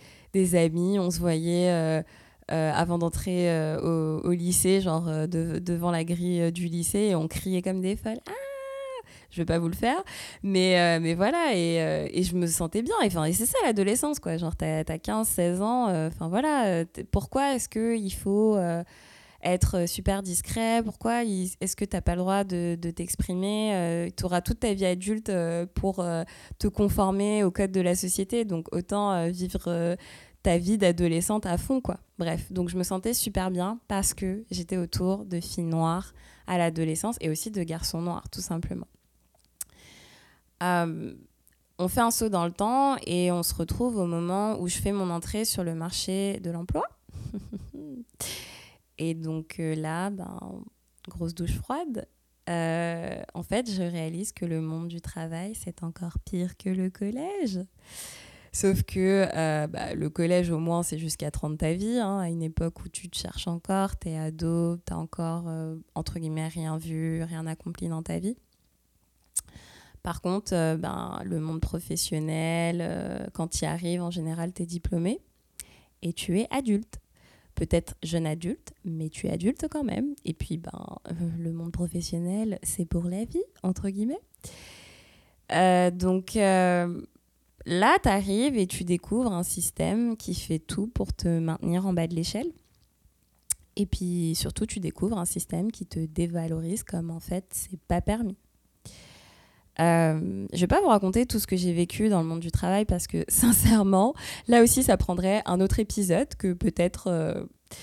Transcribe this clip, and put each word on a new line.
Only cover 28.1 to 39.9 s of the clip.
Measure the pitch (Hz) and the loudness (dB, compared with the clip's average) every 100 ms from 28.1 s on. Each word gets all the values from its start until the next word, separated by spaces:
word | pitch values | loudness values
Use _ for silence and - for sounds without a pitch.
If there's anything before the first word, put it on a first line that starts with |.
| - 190 240 | -2 0 -2
donc | 214 165 165 | 0 -2 -2
autant, | 175 175 202 202 | -4 -2 0 2
euh, | 180 170 | 2 0
vivre, | 180 180 - 175 | -2 -4 -4 -2
euh, | 170 170 180 - - - _ | 0 0 -2 -8 -20 -20 _
ta | 190 170 | 2 4
vie | 175 220 | 4 4
d'adolescente | 185 170 175 165 180 208 190 | 4 4 2 2 2 0 0
à | 175 | -2
fond, | - 262 | 0 0
quoi. | - - - - | 0 -6 -10 -4
Bref, | 170 165 - | -2 -2 -4
donc | 185 175 | -2 -2
je | 180 | -2
me | |
sentais | 175 190 226 | -2 -2 -2
super | 240 220 196 185 | -2 -2 0 0
bien | 180 185 233 - | 0 -2 -4 -4
parce | 196 196 | 0 0
que | - 190 202 226 | 0 -4 -4 -6
j'étais | 180 170 185 | -8 -2 -2
autour | 175 - 185 196 | -2 0 0 0
de | 208 170 | -2 -6
filles | - - | -4 -4
noires | 165 165 165 175 - - - - - | 0 2 2 0 -4 -16 -20 -18 -2
à | 180 | 2
l'adolescence | 170 165 160 160 214 233 | 2 2 -2 -2 -4 -4
et | 160 | -4
aussi | 156 226 | -4 -4
de | 202 | -4
garçons | 165 160 - 165 | -4 -4 -4 -4
noirs, | 175 170 - | -4 -6 -8
tout | - | -10
simplement. | - 170 - - - _ _ _ _ _ _ _ - - - | -6 -4 -4 -8 -10 _ _ _ _ _ _ _ -14 -14 -20